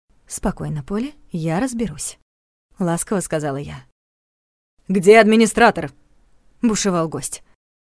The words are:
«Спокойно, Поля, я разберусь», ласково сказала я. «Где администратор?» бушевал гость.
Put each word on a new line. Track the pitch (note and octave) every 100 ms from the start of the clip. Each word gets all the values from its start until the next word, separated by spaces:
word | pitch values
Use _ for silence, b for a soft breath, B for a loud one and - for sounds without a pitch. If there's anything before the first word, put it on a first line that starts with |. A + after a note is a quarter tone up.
| _ _ _
«Спокойно, | - G3 - D3+ D3+
Поля, | C3 G3+ C4+ - -
я | F3 D#3+ E3
разберусь», | C4 A#3 A3+ D3 - - _ _ _ _ _ -
ласково | F3 E3+ - G3+
сказала | - D#3 D3 C#3
я. | D3 C3 - _ _ _ _ _ _ _ _ _ -
«Где | F#3+ F3 A3
администратор?» | G#3+ A3+ A3 - A#3 F#3 D3+ - _ _ _ _ _ _
бушевал | A#3 G#3 G3+ E3+ D#3+
гость. | D3 - - - _ _ _